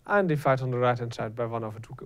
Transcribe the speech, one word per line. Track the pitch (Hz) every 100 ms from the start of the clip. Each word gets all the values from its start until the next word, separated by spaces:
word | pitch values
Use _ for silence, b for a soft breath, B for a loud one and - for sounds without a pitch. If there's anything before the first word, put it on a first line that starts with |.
| -
and | 208 185
divide | 147 143 131
on | 127
the | 123
right | 123 120
hand | 120
side | - 113 113
by |
one | 117 113
over | 110 107
two | 113 127